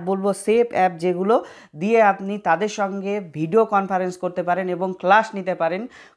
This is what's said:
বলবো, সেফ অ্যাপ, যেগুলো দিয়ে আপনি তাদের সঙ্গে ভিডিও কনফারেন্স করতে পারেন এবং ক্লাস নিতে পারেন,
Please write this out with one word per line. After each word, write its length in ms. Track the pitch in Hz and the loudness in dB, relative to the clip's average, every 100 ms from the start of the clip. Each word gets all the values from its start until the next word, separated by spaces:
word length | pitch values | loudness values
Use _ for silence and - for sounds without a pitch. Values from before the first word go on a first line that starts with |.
বলবো, 280 | 175 190 196 | 0 -2 -2
সেফ 340 | 190 - 226 233 | -2 0 2 2
অ্যাপ, 220 | - 185 165 | 2 0 0
যেগুলো 460 | 180 180 190 254 - - - 151 | -2 0 2 2 0 -18 -18 -6
দিয়ে 260 | 196 226 | 2 4
আপনি 360 | 208 190 196 208 | 6 4 -4 -4
তাদের 300 | 175 165 214 | 0 0 0
সঙ্গে 520 | 214 196 190 190 208 | -2 -4 -4 -4 -6
ভিডিও 440 | 175 151 160 214 | -6 -6 0 2
কনফারেন্স 520 | 220 202 190 185 185 180 | 4 2 0 -2 -2 -4
করতে 260 | 180 180 | -6 -4
পারেন 260 | 175 175 185 | -2 0 -2
এবং 260 | 175 190 185 | -2 -4 -2
ক্লাস 360 | 180 208 220 | 4 4 4
নিতে 200 | 202 180 | -4 -4
পারেন, 320 | 175 165 185 247 - - | -2 -2 -2 -8 -16 -20